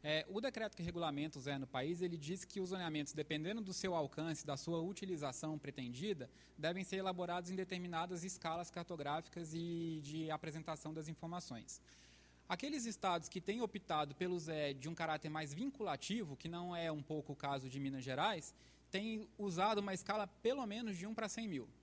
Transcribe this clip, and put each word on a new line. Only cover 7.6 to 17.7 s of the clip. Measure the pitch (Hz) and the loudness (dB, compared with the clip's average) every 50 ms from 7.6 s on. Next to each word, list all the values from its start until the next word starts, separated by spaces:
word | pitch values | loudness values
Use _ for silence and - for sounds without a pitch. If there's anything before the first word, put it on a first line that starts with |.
| 185 180 185 180 180 175 170 165 170 180 185 170 165 | 0 0 -2 -2 -2 0 2 2 2 2 0 -2 -2
escalas | 190 - - - 170 160 170 175 - | -2 -4 -2 0 0 0 0 -2 -4
cartográficas | - 175 170 - 175 156 143 143 147 160 170 - - 170 170 156 156 | -4 -6 -4 -4 -4 -2 2 2 2 2 0 -4 -6 -6 -4 -2 -2
e | 165 170 170 170 170 165 165 160 156 | -2 0 0 0 0 0 0 -2 -2
de | 147 143 151 160 160 156 | -4 -4 -2 -2 0 0
apresentação | 156 151 - 160 147 160 160 - 156 151 - 156 160 | 0 0 -2 -4 -4 -4 -2 -4 -4 -4 -4 -4 -4
das | 160 151 156 | -4 -4 -4
informações. | 160 - - 165 127 123 - - 127 113 - - - - - - - - - - - - - - - - - | -6 -6 -4 -4 -4 -4 -4 -6 -8 -8 -8 -8 -10 -12 -12 -18 -20 -20 -20 -20 -20 -20 -20 -20 -20 -20 -2
Aqueles | - - 175 - 285 302 294 226 | -2 0 0 0 -2 0 0 0
estados | 233 202 - - 190 175 170 160 | 0 -2 2 4 4 4 4 2
que | - - 190 | -2 -6 -4
têm | 175 - 202 240 | 0 0 2 2
optado | 240 208 - 208 - - 170 151 151 143 143 | 0 0 0 -4 -2 2 2 2 2 2 0
pelo | - 185 180 180 175 | 0 0 2 2 0
zee | 156 156 160 156 147 143 139 | 0 0 2 2 2 2 2
de | 135 127 | 0 -4
um | 160 170 | -4 -2
caráter | - 165 160 156 156 - | 0 2 2 2 0 0
mais | 156 151 156 156 143 143 | -2 -2 0 -2 -2 -2
vinculativo, | 160 247 277 269 - 214 185 147 131 - - 208 240 214 151 139 | 0 -2 -2 0 0 0 0 0 0 0 0 0 0 0 -2 -4
que | - - | -6 -6
não | 165 170 175 175 180 175 | -6 -4 -4 -2 -2 0
é | 170 170 165 | 0 2 2
um | 156 151 | 0 0
pouco | 139 - 156 156 143 - 143 | -2 -2 -2 -2 -2 -4 -6
o | |
caso | - - 139 139 135 131 | -2 0 0 0 0 -2
de | 131 | -4